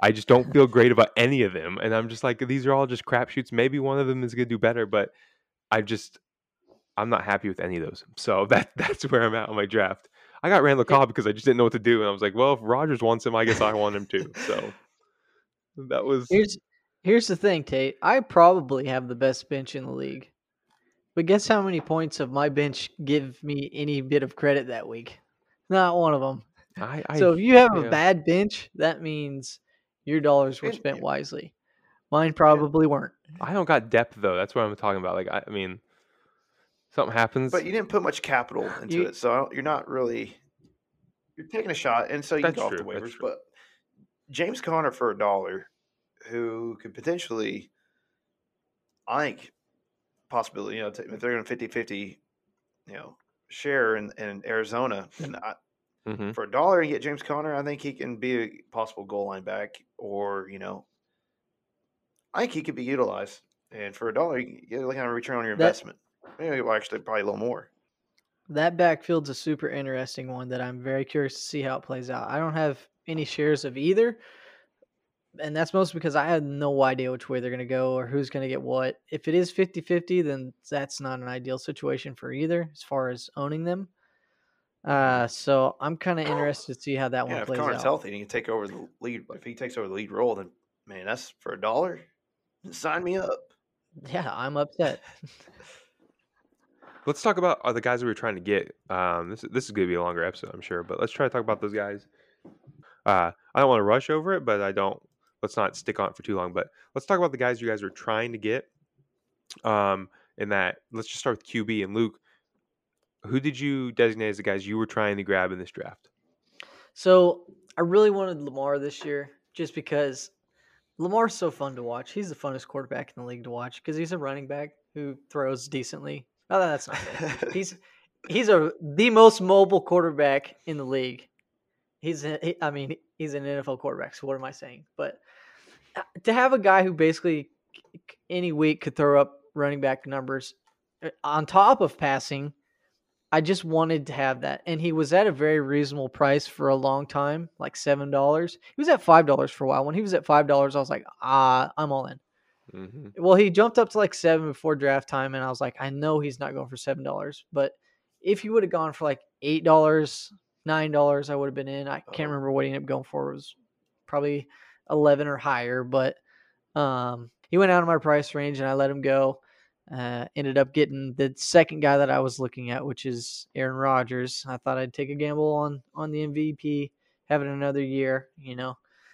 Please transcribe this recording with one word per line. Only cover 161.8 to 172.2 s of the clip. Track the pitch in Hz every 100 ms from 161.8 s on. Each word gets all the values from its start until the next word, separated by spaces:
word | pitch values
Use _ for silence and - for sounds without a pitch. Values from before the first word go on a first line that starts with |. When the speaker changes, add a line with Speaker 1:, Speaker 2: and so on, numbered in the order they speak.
| 139
Speaker 2:
I | 143
can't | - - 151
Speaker 3:
Oh. |
Speaker 2:
remember | 143 135
what | 135 135
he |
ended | 135
up | 139
going | 135 131
for. | 147 139
It | 139
was | 139 - _ _ _ _ _
probably | 143 147 143 139 _ _ _ -
eleven | 151 147 143 147
or | 139
higher, | 147 127 120 127
but, | 123 131 131 - _ _ _ _ _ -
um, | 143 127 123 120 120 _ -
he | 170
went | 196
out | 180
of | 170
my | 160
price | 156 147 143 151
range, | 143 143
and | 135
I | 135
let | 139
him | 139
go. | 135 135 135 135 _ _ _ _ -
Uh, | 131 123 123 120 -
ended | 139 135
up | 135
getting | 143 139 135 135 123
the | 139 131
second | - 175 160 156
guy | 147 139
that | 139
I | 135